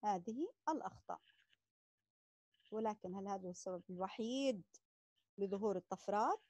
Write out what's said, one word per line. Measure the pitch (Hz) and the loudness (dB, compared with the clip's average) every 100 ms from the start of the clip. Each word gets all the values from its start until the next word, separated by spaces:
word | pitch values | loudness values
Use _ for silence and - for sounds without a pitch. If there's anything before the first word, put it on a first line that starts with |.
هذه | - 196 175 226 359 - - | 2 0 0 -2 -2 -2 0
الأخطاء. | 311 - - _ 87 _ _ _ _ _ _ _ _ _ _ _ _ _ _ _ | 0 0 -8 _ -8 _ _ _ _ _ _ _ _ _ _ _ _ _ _ _
ولكن | 214 220 214 185 190 | 0 0 -2 -4 -4
هل | 196 | -2
هذا | 196 185 | -2 -4
هو | |
السبب | 180 - 185 - | -6 -6 -6 -6
الوحيد | 180 190 - 226 262 277 220 - - _ _ _ _ _ - | -4 -4 -2 -2 2 2 0 -4 -20 _ _ _ _ _ -4
لظهور | 196 196 208 185 | -2 2 2 2
الطفرات؟ | - 185 - 202 240 415 _ | -2 -6 0 4 4 2 _